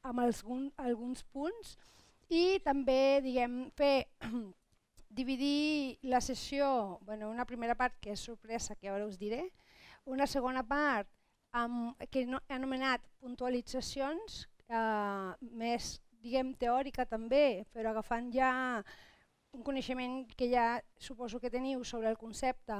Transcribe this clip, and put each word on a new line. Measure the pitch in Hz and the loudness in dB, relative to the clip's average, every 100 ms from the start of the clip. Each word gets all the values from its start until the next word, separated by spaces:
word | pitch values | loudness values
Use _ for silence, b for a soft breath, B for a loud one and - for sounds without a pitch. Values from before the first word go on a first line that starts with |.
amb | 269 240 | -4 2
algun, | 247 220 214 247 277 - | 2 2 -4 -6 -6 -4
alguns | 262 233 240 254 - | -2 -2 -2 -8 -8
punts, | 277 302 466 415 - b b b b _ | -6 -4 -6 -12 -18 b b b b _
i | 330 359 381 | 4 6 4
també, | 311 277 254 262 269 277 | 2 2 4 6 8 6
diguem, | 262 247 240 247 254 - | 4 2 0 0 -6 2
fer, | 285 269 - _ | 4 4 2 _
<clears throat> | 226 233 208 - _ _ _ _ - 214 | -6 -6 -6 -14 _ _ _ _ -12 -6
dividir | 254 262 277 285 302 302 269 240 262 | -2 0 2 2 2 2 -2 -4 0
la | 254 | 0
sessió, | 233 254 - 277 277 262 202 180 | 0 -6 -4 0 2 2 0 -6
bueno, | 190 214 214 | -10 -8 -6
una | 226 | -4
primera | 247 247 233 233 | -6 -4 -2 2
part | 254 - | 0 -2
que | 208 202 | -8 -8
és | - | -8
sorpresa, | 226 220 226 - 208 | -12 -6 -6 -6 -8
que | 196 | -6
ara | 196 | -4
us | 208 185 | -4 -4
diré, | 208 233 370 _ B B B B - | -4 -4 -6 _ B B B B -6
una | 262 | 0
segona | 277 285 254 254 | 2 2 0 0
part | 220 285 294 240 202 _ _ _ _ | 0 2 4 2 -2 _ _ _ _
amb, | 240 233 240 233 - - | -2 0 0 -4 -6 -2
que | 269 247 | 0 0
no, | 262 - | -2 -4
he | |
anomenat | 262 262 262 269 254 - _ | -4 -2 0 2 0 -2 _
puntualitzacions, | 254 247 254 247 240 254 - - 269 330 440 - - _ _ | -12 -4 -2 -2 -2 -6 -4 -2 -2 -2 -8 -12 -16 _ _
eh, | 226 220 214 202 196 190 175 240 233 | 0 0 2 0 -2 -6 -8 -12 -6
més, | 226 233 - - _ _ | -2 0 -2 -10 _ _
diguem, | 233 262 262 262 | -2 0 0 -2
teòrica | 240 247 277 - 247 | 2 2 0 -2 -2
també, | 220 226 269 285 190 214 | -4 2 6 6 4 -6
però | 233 220 | -4 -2
agafant | 220 214 233 247 | -2 -2 -2 0
ja | 240 262 254 254 240 202 B B B B _ _ | 4 4 4 0 -2 -4 B B B B _ _
un | 262 240 | -10 -4
coneixement | 269 254 254 247 254 247 - | -4 -2 -4 -2 -6 -8 -2
que | 247 | 2
ja | 247 233 240 - _ | 4 4 2 -6 _
suposo | - 214 240 233 | -14 -8 -8 -6
que | 240 | -4
teniu | 233 262 262 | -2 -2 -2
sobre | 247 233 220 | -4 -2 0
el | 220 | 0
concepte | 226 208 262 254 - | -4 -2 0 -2 -4